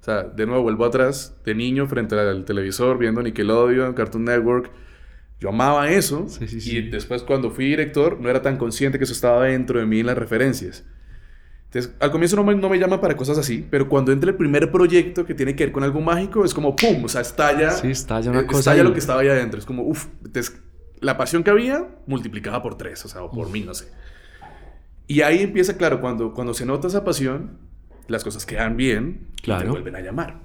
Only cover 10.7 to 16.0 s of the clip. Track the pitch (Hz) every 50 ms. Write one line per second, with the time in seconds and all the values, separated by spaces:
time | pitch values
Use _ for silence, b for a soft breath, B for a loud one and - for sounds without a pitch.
10.7 | - - - b b b b b b b b b b b b b b b b b
11.7 | - 123 123 120 - - - 147 139 156 165 170 202 202 202 202 208 202 190 190
12.7 | 190 180 185 185 190 185 196 180 147 - 127 139 147 151 139 135 117 127 160 -
13.7 | - 143 135 135 143 139 135 127 139 139 151 185 190 185 170 147 143 147 175 165
14.7 | - 185 180 175 170 175 170 175 - - 170 - 156 - 135 131 139 139 156 135
15.7 | - 143 135 139 139 156